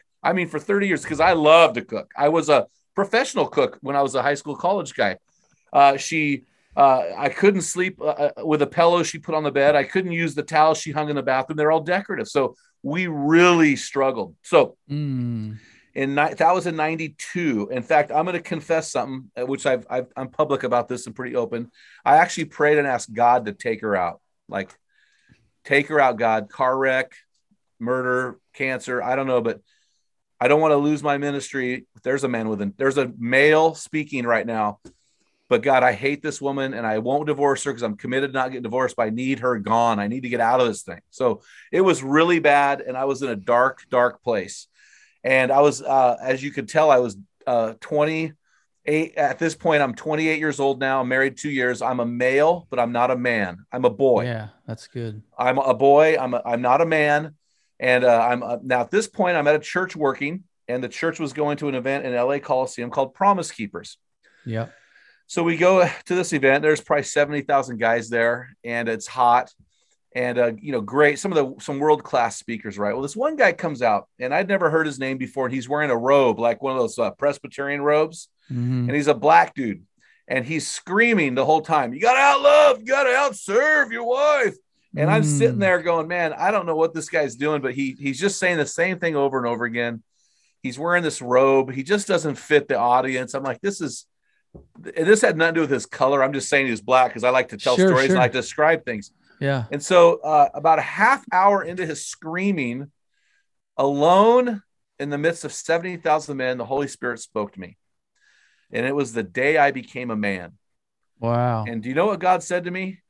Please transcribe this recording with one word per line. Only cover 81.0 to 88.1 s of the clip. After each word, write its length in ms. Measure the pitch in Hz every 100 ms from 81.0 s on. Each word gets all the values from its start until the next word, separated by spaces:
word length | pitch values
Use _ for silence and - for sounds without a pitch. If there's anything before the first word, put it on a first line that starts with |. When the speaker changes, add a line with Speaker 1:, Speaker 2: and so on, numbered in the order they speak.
| 233 208 139
Speaker 1:
the 100 | 127
whole 180 | 135 156
time, 300 | 160 151 120
"You 60 | 139
gotta 200 | 226 262
outlove, 580 | 277 277 285 294 294 214
you 80 | 226
gotta 240 | 269 262
outserve 800 | 262 285 - - 226 302 302 226
your 140 | 233
wife." 500 | 233 262 294 285 208 - _ _ _ 143
And 140 | 160
I'm 140 | 220
sitting 320 | 151 143 - 127
Speaker 2:
Mm. 40 |
Speaker 1:
there 220 | 190 180
going, 240 | 170 165 160
"Man, 260 | 175 165
I 200 | - 185
don't 140 | 208 170
know 100 | 156
what 180 | 165
this 140 | 160 160
guy's 260 | 165 139
doing," 260 | 120 147 147
but 140 | 131
he, 220 | 131 131 131
he's 220 | 139